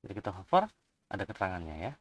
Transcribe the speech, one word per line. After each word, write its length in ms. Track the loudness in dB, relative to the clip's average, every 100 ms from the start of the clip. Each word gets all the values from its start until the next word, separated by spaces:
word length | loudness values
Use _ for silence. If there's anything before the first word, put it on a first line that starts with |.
Jadi 100 | -8 -6
kita 120 | -6
hover, 300 | -8 4 6 6 _ _ _ _
ada 100 | -6 -6
keterangannya 480 | 0 0 0 -6 -6 -6
ya. 40 | -8